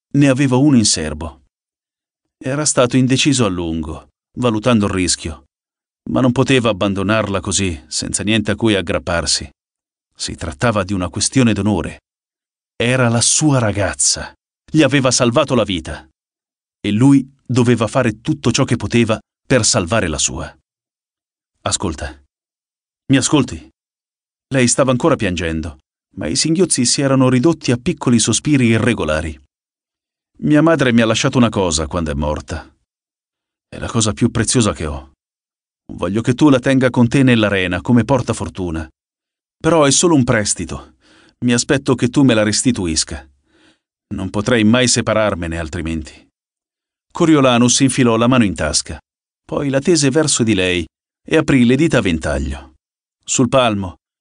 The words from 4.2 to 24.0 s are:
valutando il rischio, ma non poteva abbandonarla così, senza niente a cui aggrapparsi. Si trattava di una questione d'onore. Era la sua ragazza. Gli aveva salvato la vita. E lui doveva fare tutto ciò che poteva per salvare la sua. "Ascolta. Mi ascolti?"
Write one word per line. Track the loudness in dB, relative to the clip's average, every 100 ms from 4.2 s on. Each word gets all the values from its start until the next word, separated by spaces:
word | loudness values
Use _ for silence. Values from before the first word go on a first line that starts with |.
| _ -6
valutando | -2 -2 0 2 2
il |
rischio, | 0 -2 -4 -8 -12 _ _ _ _ _ _ -6
ma | 0
non | 0
poteva | 2 2 2 2
abbandonarla | 0 -2 -2 -2 -2 -2 -4
così, | -4 -4 -4 -6 -10
senza | -10 -6 -4
niente | -2 -2 -2
a | -2
cui | 0
aggrapparsi. | 0 -2 -4 -4 -4 -2 -4 -8 _ _ _ _ _ _
Si | -14 -12
trattava | -10 -10 -4 -2 -2
di | -2
una | -4 -6
questione | -4 -2 2 2
d'onore. | 2 0 -2 -4 -12 _ _ _ _ _ _ _
Era | -4 -2 0 0
la | 0
sua | 0 0 2 2
ragazza. | 0 -2 -4 -2 -4 -4 -8 -18 _ _ _
Gli | 2
aveva | 2 2 2
salvato | 2 2 2 2
la | 0
vita. | 0 -4 -8 -12 -16 _ _ _ _ _ _ _
E | -4
lui | 2 6 4 2 _
doveva | -4 0 2 2 0
fare | 0 -2 -4
tutto | -6 -4 -2
ciò | -2
che | -2 -2
poteva | -2 0 0 -2 -8 _
per | -2 0
salvare | 2 0 0 -2 -2
la | -2
sua. | -4 -6 -12 -16 _ _ _ _ _ _ _ _ _ _
"Ascolta. | -8 -6 -6 -8 -12 -14 _ _ _ _ _ _ _ _ -2
Mi | 0
ascolti?" | 2 0 0 -6 -16 _ _ _